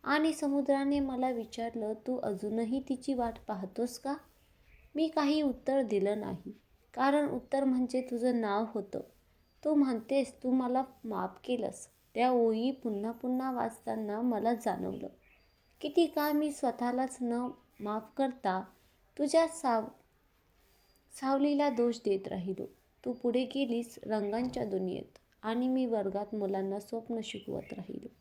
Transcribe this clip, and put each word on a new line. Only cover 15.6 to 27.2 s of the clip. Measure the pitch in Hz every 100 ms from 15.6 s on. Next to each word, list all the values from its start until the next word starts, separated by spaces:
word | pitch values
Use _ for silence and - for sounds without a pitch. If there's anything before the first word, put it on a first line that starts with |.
| _ _
किती | 302 320 320
काळ | 311 294
मी | 294 302
स्वतःलाच | 285 262 233 240 247 262 254
न | 247 240 247 - _ _
माफ | 208 214 220 -
करता | 269 254 202 185 - - _ _ _ -
तुझ्या | 285 330 330
साव-, | 330 269 226 214 - _ _ _ _ _ _ _ _ _ _ _
सावलीला | - 269 277 285 285 294
दोष | 233 240 233 -
देत | 196 196
राहिलो. | 196 185 190 - - _ _ -
तू |
पुढे | 247 247 240 254
गेलीस | 269 269 233 233 - -
रंगांच्या | 214 202 220 254 247 220
दुनियेत | 190 185 - - - _ _
आणि | 214 233 254
मी | 262 254
वर्गात | 220 196 196 208 214
मुलांना | 196 190 190 196
स्वप्न | - 226 226 233